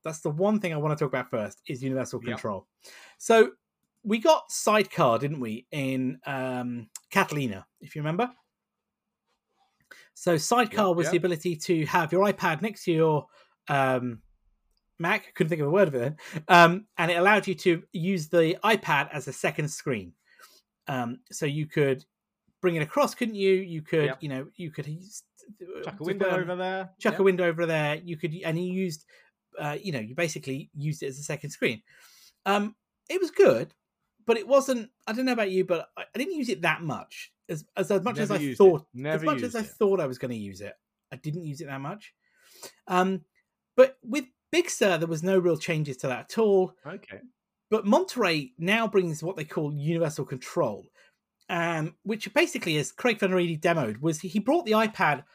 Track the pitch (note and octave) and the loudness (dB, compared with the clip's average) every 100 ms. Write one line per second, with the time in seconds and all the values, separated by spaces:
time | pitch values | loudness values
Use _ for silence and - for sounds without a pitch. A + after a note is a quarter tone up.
0 | D#3+ D#3+ E3 D3+ G3+ G#3+ F#3+ D#3 D3+ D3+ | -10 -6 -4 0 2 2 0 -2 -2 0
1 | C#3+ B2+ B2 A#2+ G#2 - - C3 C3 C3 | -2 -2 -4 -4 -4 -8 -12 -8 -4 -4
2 | B2 B2 A#2 B2 A2+ G2 - _ - - | -4 -6 -8 -6 -6 -6 -10 _ -20 -20
3 | - - - A3+ A3 - _ _ _ _ | -20 -6 4 6 6 2 _ _ _ _
4 | G#3+ A3+ D#4+ D#4 - - - G#3+ G3+ - | -4 2 4 4 2 -4 2 2 2 2
5 | C#3 A2+ C#3+ D3+ A#2 A2+ - D3+ C3+ C3 | 4 4 0 -4 -6 -8 -8 -6 -4 -2
6 | B2+ - - C3+ C3 B2+ B2 A#2+ A2 - | -2 -4 -8 -6 -4 -6 -6 -8 -12 -18
7 | - G3 F#3+ D3 B2+ F#2+ - _ D3 D#3 | -4 0 0 0 -4 -6 -12 _ -16 -8
8 | D3+ F3 B3 - _ _ _ _ _ _ | -4 -2 -4 -6 _ _ _ _ _ _
9 | _ _ _ _ _ _ _ _ _ - | _ _ _ _ _ _ _ _ _ -20
10 | - - F3+ E3 - A#3+ A3 - G3 E3+ | -20 -6 0 0 2 2 2 2 2 2
11 | F3 F3 F3+ E3 F3+ D#3+ - E3 D3+ F3+ | 2 2 0 -2 -4 -4 0 0 2 0
12 | D#3+ F3 G3+ G3 F#3 D#3 G#3 - - D#3+ | 2 2 2 2 0 -2 -4 -6 -2 2
13 | D#3+ D3+ - _ _ _ - C#3+ C3 C3 | 4 2 -2 _ _ _ -2 0 2 0
14 | B2 A2+ _ _ _ _ _ _ _ - | -2 -8 _ _ _ _ _ _ _ -6
15 | E3+ G#3 - - E3 E3 C#3+ F#3 F#3 C3+ | -2 -2 -4 -4 -2 0 2 4 4 2
16 | B2 D#3 - D#3+ - F3 E3+ F3+ - - | -4 -6 -12 -8 6 8 8 6 -4 -4
17 | E3+ E3+ F#3+ G#3 F#3+ E3 F#3 E3 - F#3 | 0 2 4 4 2 -2 0 0 -2 -6
18 | F3 F#3+ D#3 F3 D#3+ F3+ G#3 A3 - C#3+ | -2 -2 0 2 2 2 0 0 2 0
19 | D3 D3 C#3 - F3 D3+ D3+ - - A2+ | 0 -6 -10 -6 -4 -2 -6 -6 -4 -4
20 | F2 - _ _ - _ _ _ - C3 | -6 -16 _ _ -20 _ _ _ -8 -6
21 | A#2+ B2 _ - D3+ D3 D3+ - C#3 C3+ | -6 -8 _ -6 -4 -4 -4 0 2 0
22 | - _ _ _ _ _ F3+ E3 D3+ - | -6 _ _ _ _ _ 0 0 -2 0
23 | C#4 - A#3 G#3 F#3+ F#3 F#3+ E3 D#3 D#3+ | 0 0 -6 0 2 2 0 -8 -2 0
24 | C#3+ C3+ D3+ C3 C#3+ - E3+ D3+ D3 D#3+ | 0 -2 -8 -8 -10 -12 -12 -10 -10 -12
25 | F#3+ - - _ - - F3+ F3 - - | -14 -20 -20 _ -20 -20 -16 -12 -12 -8
26 | D#3+ G3 F#3+ F#3 F3 F3+ F#3 F#3+ F#3 - | -6 -2 0 0 -2 -4 -4 -6 -8 -4
27 | A3 F#3+ G3 F#3 F3 E3 E3+ D#3 D3 D#3 | -2 4 4 4 2 0 0 0 0 -2
28 | F3 D#3+ E3 E3+ E3 D#3+ F3+ F#3 F#3+ D#3 | -6 -8 -6 -6 -4 -4 -2 -2 -4 -6
29 | _ _ _ _ _ - D3+ D3 G3 C#3 | _ _ _ _ _ -8 -6 -6 -6 -6
30 | G#2+ C3 E3+ D#3 C#3+ C3+ - D3+ D3+ D3+ | -6 -4 -4 -4 -8 -8 -10 -8 -6 -4
31 | D3 C3+ D3 D3+ D3+ - - A2+ _ _ | -8 -10 -8 -8 -10 -4 -2 -2 _ _
32 | - _ - _ G3 G3+ G#3 - _ _ | -20 _ -20 _ -2 0 0 -8 _ _
33 | - F4 E4+ - G4 A#2 - _ _ _ | -6 -4 0 4 6 6 0 _ _ _
34 | _ _ - A3+ G#3+ C4+ C4 B3 G#3+ _ | _ _ -2 -2 2 2 2 -2 -4 _
35 | - A3 C4 A#3+ G3+ F#3 F#3 E3+ - - | -8 -4 -2 0 0 0 0 0 -4 -12
36 | - - D#4 E4 A#3+ D#3+ E3+ D#3 E3 A2 | -12 -8 -6 -4 -4 -2 0 -2 -2 -8
37 | - - - _ - D#3 - - G3 G3+ | -10 -18 -20 _ -12 -10 -8 -4 0 0
38 | F#3+ G#3+ G#3 G3 C#3+ B2 G3 D3+ - B2 | 0 -2 -2 -2 0 8 8 8 0 -10
39 | C#3+ D#3 D#3+ D4+ B3 A3+ G#3+ - G3+ G3 | -4 -2 0 -2 -2 -4 -6 0 2 2
40 | D3 B2 C3 A#2 G2+ F#2+ G2+ - _ _ | 0 -4 -8 -8 -10 -12 -16 -16 _ _
41 | - B2+ D#3 D#3+ D#3 C#3 D3+ C3+ C#3 G#3 | -20 -12 -8 -8 -8 -12 -10 -10 -10 -12
42 | - _ _ _ _ - - _ - F#3 | -16 _ _ _ _ -20 -20 _ -2 2
43 | F#3 F#3+ - _ _ _ _ - C4 - | 2 0 -8 _ _ _ _ 4 4 4
44 | A#3+ C#4+ C4 _ _ E4 E4+ - G#3+ E3 | -8 -8 -8 _ _ 0 0 2 2 2
45 | E3 D#3+ F3+ F#3+ F3 D#3+ - D#3+ C#3+ B2+ | 0 -2 2 2 4 0 0 -2 -2 -4
46 | C#3 A#2+ - - A3 G3 F#3 - D3+ G3 | -6 -6 -6 0 4 4 2 -4 -16 -16
47 | - F#2+ B3+ _ _ _ - A3 G#3 C#4 | -16 -20 -20 _ _ _ -2 0 4 2
48 | F#4+ B3 G3 D#3 C3+ - E3+ A3+ A3 G#3+ | 2 0 0 0 -2 -6 0 0 2 2
49 | F3 D3+ D#3+ G3 D3+ - D3 D3 D3 E3+ | 0 -2 -6 -8 -6 -4 -4 -4 -2 0
50 | D#3+ D3 C3+ C3 - - B2 G2+ - _ | 0 -2 -8 -10 -8 -2 -2 -2 -12 _
51 | _ _ _ _ - F3 E3+ E3 D#3+ - | _ _ _ _ -6 -2 -2 -2 -4 -6
52 | F#3+ A3 G#3 D4 E4+ B3+ F#3+ D3+ C#3 - | -8 -6 -2 2 2 0 -2 -2 -2 -2
53 | B3 A3 G3 F#3 F3 D#3 F3 E3 A2+ A2 | -2 0 2 2 0 0 0 2 0 -2
54 | D#3 D#3 F#3 G#3 G#3+ E4 A3+ G#3+ A3 G#3+ | -2 -2 -4 -4 2 0 2 2 2 2
55 | E3+ C3+ - | 0 0 -4